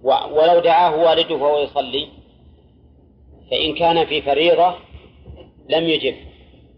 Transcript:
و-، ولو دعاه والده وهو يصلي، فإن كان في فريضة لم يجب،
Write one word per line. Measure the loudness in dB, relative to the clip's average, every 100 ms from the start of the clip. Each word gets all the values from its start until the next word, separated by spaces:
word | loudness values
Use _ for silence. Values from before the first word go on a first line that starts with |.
و-، | 0 -2 -2 0
ولو | 4 4
دعاه | 4 2 2 2 2
والده | 2 -2 -2
وهو | -2 0
يصلي، | -2 -6 -6 -8 -10 -18 -20 _ -20 _ _ _ _ _ _ _ -20 -20 -8
فإن | -6 -4 -2
كان | 0 0 0
في | -4
فريضة | -2 0 2 4 2 0 -16 -20 -20 _ -20 -20 -20 _ -4
لم | -2
يجب، | 0 -2 -2 -6 -16 -20 -20 _ _